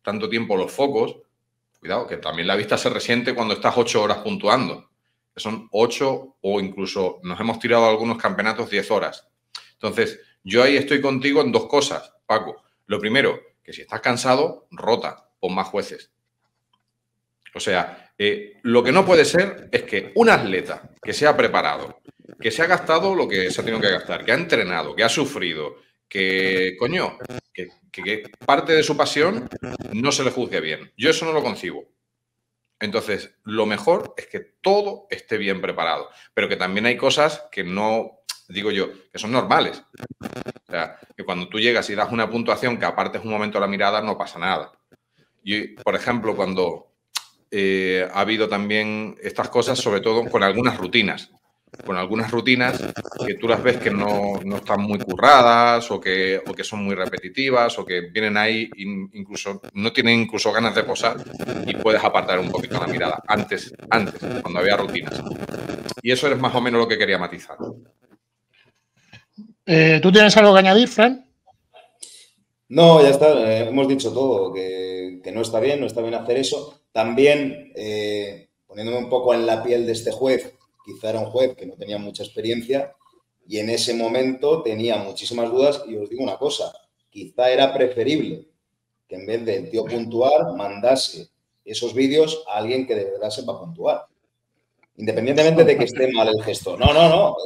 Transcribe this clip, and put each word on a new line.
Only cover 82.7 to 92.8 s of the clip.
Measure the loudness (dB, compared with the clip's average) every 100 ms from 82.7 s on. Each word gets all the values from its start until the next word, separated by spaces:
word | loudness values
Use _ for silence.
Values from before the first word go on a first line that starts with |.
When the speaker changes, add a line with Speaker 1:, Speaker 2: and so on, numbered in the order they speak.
| -4 -4 -12 _ _ _ _ -10
Speaker 3:
y | -6
en | -4
ese | -2 -2
momento | -2 -2 0 -2 0 0 2
tenía | 0 -2 -2 -2
muchísimas | -4 -10 -8 -4 -2
dudas | 2 2 2 -6
y | -10
os | -8
digo | -6
una | -6 -4
cosa, | -4 -4 -8 -12 _ _ _
quizá | -20 -8 0 2
era | 4 2
preferible | 2 0 0 0 0 -2 -8 -14 _ _ _ _ _ -18
que | -14
en | -6
vez | -4 -2
del | -4 -4
tío | -4 -4
puntuar, | -4 -4 0 4 4 2 -4
mandase | -8 -2 2 2 0 -8 -20 _ _ _ -12
esos | -6 -4
vídeos | 0 2 4 2 0 -6
a | -4
alguien | -2 -2